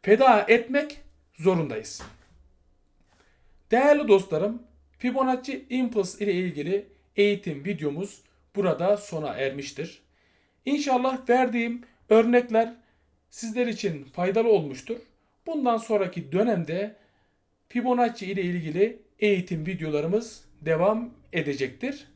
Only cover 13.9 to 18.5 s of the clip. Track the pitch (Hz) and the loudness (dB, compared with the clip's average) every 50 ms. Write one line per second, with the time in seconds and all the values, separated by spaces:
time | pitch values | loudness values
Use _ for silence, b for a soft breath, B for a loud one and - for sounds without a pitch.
13.9 | 165 143 139 - - - 175 185 196 226 226 233 214 190 160 143 131 127 - - | -4 -6 -10 -12 -6 -4 -2 0 0 2 4 4 4 2 2 -2 -10 -12 -10 -10
14.9 | 233 240 - _ _ _ _ _ _ _ _ - 330 302 262 240 233 220 220 - | -10 -10 -10 _ _ _ _ _ _ _ _ -6 -4 -2 0 0 0 0 -2 0
15.9 | 226 208 196 175 - 175 143 135 143 185 220 247 220 175 165 143 165 180 202 214 | 0 0 0 -2 -4 -10 -10 -4 -2 0 2 2 0 -2 -2 -4 -4 -6 -6 -6
16.9 | 220 b b b b b b b b b b b _ _ _ _ - 240 226 254 | -10 b b b b b b b b b b b _ _ _ _ -6 -4 0 0
17.9 | 247 240 240 233 233 - 202 185 196 196 185 175 | 2 2 2 0 0 -6 -8 -6 -4 -4 -2 -2